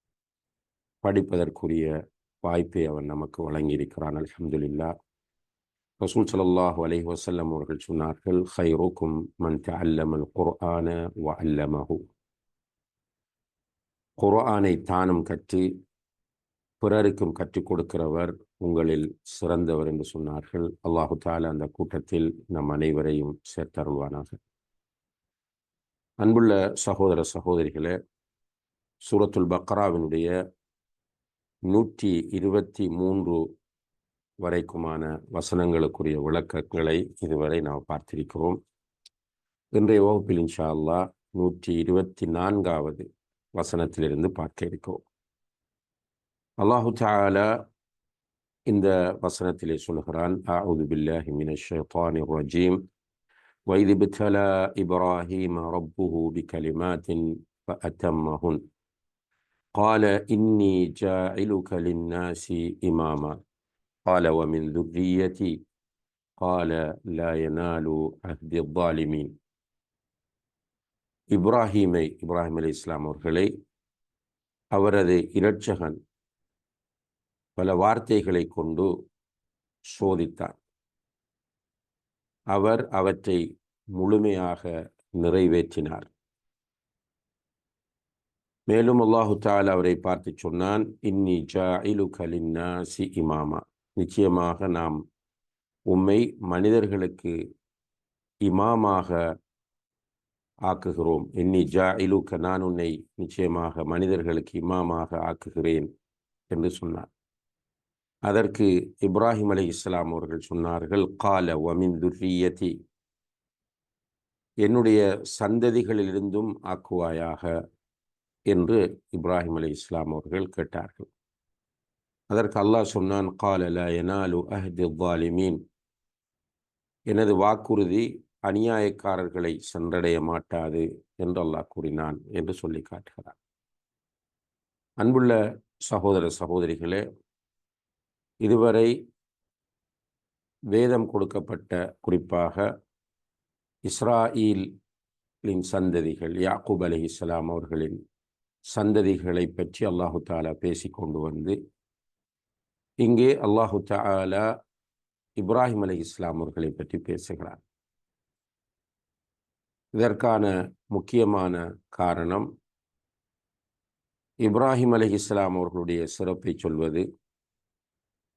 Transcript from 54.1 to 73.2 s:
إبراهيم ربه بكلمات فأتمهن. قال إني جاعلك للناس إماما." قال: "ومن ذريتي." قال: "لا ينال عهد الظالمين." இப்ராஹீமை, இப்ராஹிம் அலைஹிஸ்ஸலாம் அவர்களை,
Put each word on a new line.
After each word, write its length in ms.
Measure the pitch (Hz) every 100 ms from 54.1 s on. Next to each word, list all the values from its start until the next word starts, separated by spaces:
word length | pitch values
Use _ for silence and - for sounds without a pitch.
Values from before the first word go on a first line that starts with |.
| - 104 101 101 95 95 98
إبراهيم 760 | 90 90 90 90 85 95 92 87 82 87
ربه 560 | 80 78 90 82 82
بكلمات 760 | 82 - 82 78 80 90 85 85 82 82 80 - _ -
فأتمهن. 920 | - 85 - 87 80 78 76 87 76 - _ _ _ _ _ _ _ _ _ _ -
قال 260 | 107 110 107 101 104
إني 640 | 110 110 107 101 92 90 80
جاعلك 720 | 98 92 92 92 104 98 90
للناس 800 | 90 85 85 85 85 87 85 - 87 85 -
إماما." 640 | 90 82 80 76 76 76 - _ _ _ _ _ -
قال: 160 | 90 85 80
"ومن 220 | 78 80 78 78
ذريتي." 760 | 82 85 92 90 92 92 95 80 - _ _ _ _ _ _ -
قال: 300 | 90 90 85 80 78 - 104 82
"لا 120 | 82 80 80
ينال 420 | 78 85 82 78 78 78 - 90
عهد 260 | 78 80 82 73
الظالمين." 640 | 82 87 80 78 78 73 76 _ _ _ _ _ _ _ _ _ _ _ _ _ _ _ _ _ _ -
இப்ராஹீமை, 760 | 101 92 120 110 104 95 87 78 -
இப்ராஹிம் 340 | 82 87 85 80
அலைஹிஸ்ஸலாம் 460 | 80 71 - 78 76
அவர்களை, 380 | 76